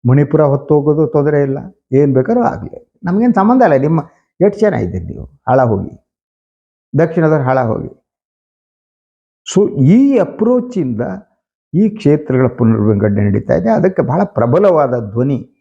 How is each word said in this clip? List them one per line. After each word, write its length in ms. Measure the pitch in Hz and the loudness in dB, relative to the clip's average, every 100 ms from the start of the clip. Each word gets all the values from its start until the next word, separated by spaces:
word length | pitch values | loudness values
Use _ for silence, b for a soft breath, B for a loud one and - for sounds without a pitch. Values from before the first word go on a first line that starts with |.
| 123 | 2
ಮಣಿಪುರ 340 | 135 143 156 | 2 2 2
ಹೊತ್ತು 320 | 151 135 - 151 | 2 0 0 0
ಹೋಗೋದು 320 | 147 151 151 | 2 0 0
ತೊಂದರೆ 360 | 151 143 147 | 0 0 0
ಇಲ್ಲ, 140 | 139 135 - _ _ | -2 -4 -10 _ _
ಏನ್ 220 | 131 143 | 0 2
ಬೇಕಾದ್ರೂ 300 | 127 131 247 | 2 0 0
ಆಗ್ಲಿ, 560 | 233 - - - _ _ | -2 -4 -12 -16 _ _
ನಮ್ಗೇನ್ 300 | 170 190 247 | -4 0 2
ಸಂಬಂಧ 280 | 196 202 262 | 2 2 4
ಇಲ್ಲ. 140 | 226 139 | 4 2
ನಿಮ್ಮ 260 | 147 160 - b b _ 196 | 2 -2 -4 b b _ -2
ಎಷ್ಟು 140 | 202 | 2
ಜನ 140 | 214 | -2
ಇದ್ದೀರಿ 320 | 139 90 90 82 | 0 -4 -6 -10
ನೀವು, 200 | - 62 | -14 -16
ಹಾಳ 360 | _ - 131 | _ -2 0
ಹೋಗಿ, 500 | 120 101 92 - _ _ _ _ _ _ _ _ _ 135 | 2 0 -4 -12 _ _ _ _ _ _ _ _ _ -2
ದಕ್ಷಿಣದವ್ರು 440 | 165 165 160 156 | 0 0 0 0
ಹಾಳ 160 | 127 131 | 0 -2
ಹೋಗಿ. 300 | 120 - - - _ _ _ _ _ _ _ _ _ _ _ _ _ _ - 185 | -2 -4 -8 -16 _ _ _ _ _ _ _ _ _ _ _ _ _ _ -4 0
So 160 | 208 | 0
ಈ 460 | 143 135 220 277 262 | 2 4 4 4 2
ಅಪ್ರೋಚಿಂದ 840 | 180 - 226 247 247 196 135 110 123 185 - _ _ _ _ | -2 -2 0 0 -2 -6 -6 -4 -8 -10 -16 _ _ _ _
ಈ 160 | 165 214 | -2 0
ಕ್ಷೇತ್ರಗಳ 580 | 214 147 147 151 131 127 | 0 0 0 0 0 0
ಪುನರ್ವಿಂಗಡಣೆ 760 | - 117 110 104 101 104 101 | 2 0 2 2 2 0 0
ನಡೀತಾ 320 | 104 95 - | 0 0 0
ಇದೆ. 160 | - 190 | -2 0
ಅದಕ್ಕೆ 320 | 220 180 185 | 0 0 0
ಬಹಳ 220 | - 151 | -2 -2
ಪ್ರಬಲವಾದ 880 | 202 - 117 151 202 165 139 123 107 | -2 -2 0 2 2 2 0 -2 -6
ಧ್ವನಿ 420 | 110 131 135 - _ | -4 -4 -4 -8 _